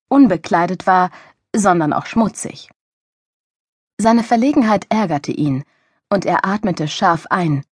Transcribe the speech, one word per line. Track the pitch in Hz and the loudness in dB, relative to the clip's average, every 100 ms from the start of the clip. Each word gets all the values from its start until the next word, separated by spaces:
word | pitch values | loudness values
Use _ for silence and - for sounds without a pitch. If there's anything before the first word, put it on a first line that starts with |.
| - | 0
unbekleidet | 277 247 165 - 180 175 185 - | 4 4 2 0 0 0 -2 0
war, | 185 180 - - _ _ | 2 0 -6 -20 _ _
sondern | 226 196 175 151 | -2 2 2 0
auch | - - | -2 -2
schmutzig. | 226 208 - - - - _ _ _ _ _ _ _ _ _ _ _ _ - | -2 -2 -4 -14 -16 -20 _ _ _ _ _ _ _ _ _ _ _ _ -2
Seine | 226 233 | 2 2
Verlegenheit | 220 240 269 294 220 202 - | 2 0 2 2 2 0 0
ärgerte | 220 190 143 - | -2 0 -4 -4
ihn, | - 147 131 - _ _ _ - | -4 -2 -4 -8 _ _ _ -4
und | 202 - | -2 0
er | 175 | -2
atmete | 190 208 208 170 151 | -2 -2 -4 -4 -6
scharf | - 190 160 - | -2 0 0 -2
ein, | 185 170 139 - | -2 -2 -2 -6